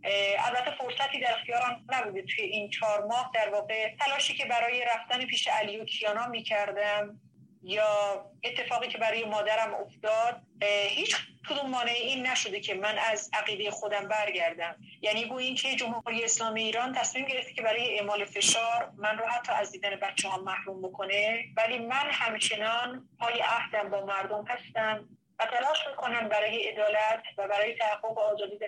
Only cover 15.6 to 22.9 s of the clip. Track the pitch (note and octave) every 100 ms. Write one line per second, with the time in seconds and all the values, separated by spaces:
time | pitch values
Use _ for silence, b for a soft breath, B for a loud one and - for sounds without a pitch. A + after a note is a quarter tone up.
15.6 | C4+ C4 B3 A#3 A#3 A3+ A3+ - A3+ A3
16.6 | A3 A3 B3+ C4 A3+ C4 C4+ B3+ - -
17.6 | A3 A3+ A#3+ G#3+ G3+ G#3 G3+ G3+ F#3+ A#3
18.6 | A3+ A#3 A#3 G3 G#3 G#3+ A3+ A#3+ A#3+ A3
19.6 | G3+ F#3+ G3+ G3 G3 - F#3+ F#3 F#3+ F#3+
20.6 | G3 F#3+ F#3 F#3 F#3+ G3+ G#3 A3+ A3 -
21.6 | A3+ B3 A#3 C4 C#4+ C#4+ A#3 G#3+ - G#3+
22.6 | A3 A#3 B3